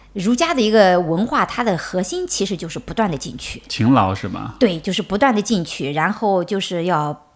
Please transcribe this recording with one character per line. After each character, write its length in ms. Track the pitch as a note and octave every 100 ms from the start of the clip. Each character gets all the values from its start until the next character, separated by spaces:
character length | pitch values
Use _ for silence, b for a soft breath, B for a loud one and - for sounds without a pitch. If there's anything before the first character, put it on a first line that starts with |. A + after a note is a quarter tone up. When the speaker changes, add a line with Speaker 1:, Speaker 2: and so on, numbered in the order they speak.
| b
Speaker 1:
儒 200 | G3+ F#3
家 180 | B3 E4
的 80 | C#4+
一 80 | G#3+
个 300 | A3 F#3+ F3+
文 260 | E3 E3
化， 200 | A#3 C#4
它 180 | F#3 -
的 160 | A#3 E3
核 240 | - F#3
心 240 | F#3+ F4+ F4+
其 180 | -
实 120 | F#3+ F#3
就 120 | E3
是 100 | -
不 120 | -
断 160 | F3 G#3+
的 80 | C#3+
进 220 | - -
取。 240 | - - -
Speaker 2:
勤 240 | - A2+
劳 200 | C3 F#2+
是 140 | G2 G2
吧？ 300 | F2+ A2+ -
Speaker 1:
对， 220 | A#3 E3
就 120 | E3+
是 80 | F3+
不 160 | - G3
断 160 | C4+
的 80 | G#3+
进 240 | G3+ G3+
取， 280 | D#3+ - C3+
然 200 | D3 E3+
后 300 | G#3+ G#3+ F#3+
就 160 | F3 G3
是 260 | F#3 F3
要 440 | F3 D#3+ D3 D3+ _